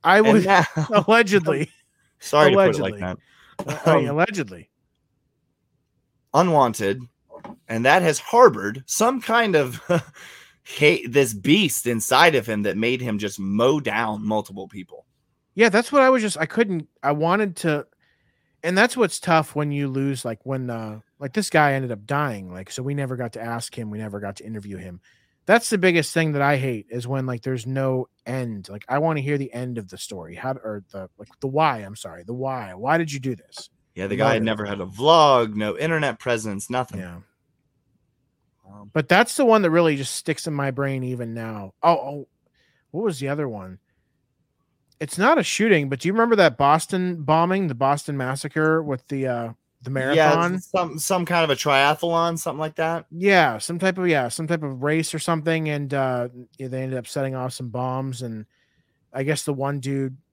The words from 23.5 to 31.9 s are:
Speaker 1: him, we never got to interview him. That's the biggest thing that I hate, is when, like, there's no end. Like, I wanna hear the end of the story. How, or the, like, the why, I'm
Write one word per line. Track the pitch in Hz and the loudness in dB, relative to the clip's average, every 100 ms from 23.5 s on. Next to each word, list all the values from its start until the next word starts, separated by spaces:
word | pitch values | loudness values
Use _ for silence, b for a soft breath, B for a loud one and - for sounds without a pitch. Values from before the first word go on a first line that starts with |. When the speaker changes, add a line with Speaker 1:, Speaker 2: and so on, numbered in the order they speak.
| 117 - - | -8 -10 -12
Speaker 1:
him, | 110 | -10
we | 104 | -8
never | 107 101 | -10 -8
got | 101 98 | -10 -12
to | 107 | -12
interview | 107 101 95 | -12 -12 -14
him. | 90 87 _ _ _ _ | -14 -16 _ _ _ _
That's | - 226 - | 0 2 2
the | 208 | 2
biggest | 180 170 147 | 2 2 0
thing | 165 160 | -2 0
that | 143 | 0
I | 139 143 | 2 2
hate, | 131 113 101 | -2 -6 -8
is | 120 120 | -10 -6
when, | 135 131 | -6 -4
like, | 123 | -6
there's | 131 127 117 | -6 -6 -6
no | 135 135 131 123 _ | -4 -2 -2 -6 _
end. | - 131 120 107 90 | -10 -8 -6 -10 -12
Like, | 104 - | -16 -4
I | 135 | -2
wanna | 165 151 | 0 -2
hear | 135 143 | -2 -4
the | 135 | -4
end | 120 127 117 | -8 -8 -8
of | 92 | -10
the | 95 | -14
story. | - 98 82 87 | -14 -12 -14 -10
How, | 127 | -8
or | 135 110 104 92 | -8 -8 -10 -12
the, | 98 92 _ | -16 -16 _
like, | - _ | -20 _
the | 135 | -6
why, | 143 156 120 | 0 0 0
I'm | 98 | -10